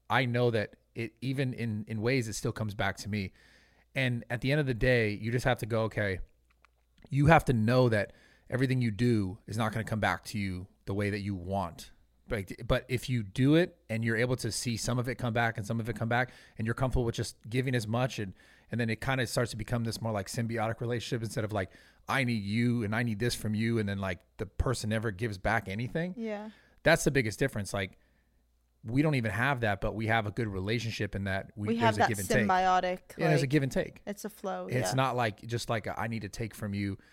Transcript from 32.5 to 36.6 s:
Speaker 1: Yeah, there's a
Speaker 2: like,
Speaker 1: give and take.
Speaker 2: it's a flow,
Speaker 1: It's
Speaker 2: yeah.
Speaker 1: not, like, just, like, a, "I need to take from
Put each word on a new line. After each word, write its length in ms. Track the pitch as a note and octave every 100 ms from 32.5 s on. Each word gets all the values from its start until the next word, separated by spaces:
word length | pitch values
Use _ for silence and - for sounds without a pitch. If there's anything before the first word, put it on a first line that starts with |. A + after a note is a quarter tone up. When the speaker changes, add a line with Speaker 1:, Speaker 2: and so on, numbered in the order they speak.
| F#3 F#3 F#3 F3+ F#3 - -
Speaker 1:
Yeah, 120 | E3
there's 120 | D3+
a 40 |
Speaker 2:
like, 60 | C3+
Speaker 1:
give 120 | D3
and 100 | C3+
take. 300 | - - - -
Speaker 2:
it's 180 | G3+ G#3
a 20 |
flow, 360 | - G3 F#3 F#3
Speaker 1:
It's 200 | B2+ -
Speaker 2:
yeah. 40 |
Speaker 1:
not, 220 | C3 C3 B2
like, 300 | A#2 G2 A2+
just, 220 | A#2 -
like, 160 | A#2 G2+
a, 120 | -
"I 80 | A2+
need 140 | A2+
to 60 | G2+
take 260 | - A2+
from 180 | -